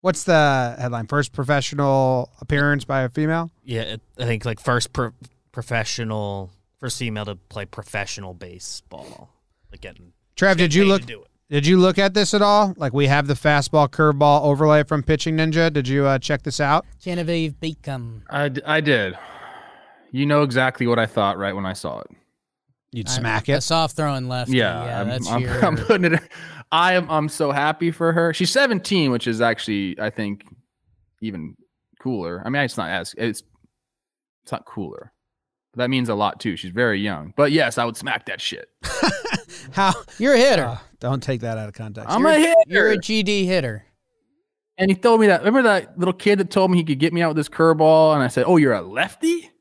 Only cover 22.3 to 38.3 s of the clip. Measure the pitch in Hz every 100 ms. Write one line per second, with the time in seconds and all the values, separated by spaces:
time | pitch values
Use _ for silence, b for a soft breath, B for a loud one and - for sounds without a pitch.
22.3 | _ _ _ _ _ _ 120 101 127 120
23.3 | 110 123 143 - 165 160 - 151 139 127
24.3 | 127 123 131 107 82 78 - 104 123 101
25.3 | 120 127 123 165 160 - 208 175 160 -
26.3 | B B B - 160 180 180 156 156 151
27.3 | - 147 143 147 156 170 160 165 165 165
28.3 | 160 180 262 277 208 - 196 143 120 123
29.3 | 110 117 110 - 101 98 - 107 - 107
30.3 | 101 - - _ _ _ _ _ _ 110
31.3 | 92 78 - _ _ _ _ 127 113 85
32.3 | 87 110 139 131 - 82 92 87 - 113
33.3 | - _ _ _ _ _ _ _ _ _
34.3 | _ - - - - 85 - - _ _
35.3 | _ _ _ _ 120 123 131 120 104 104
36.3 | - 117 82 92 95 120 101 104 82 78
37.3 | 120 143 156 127 120 120 113 - 110 -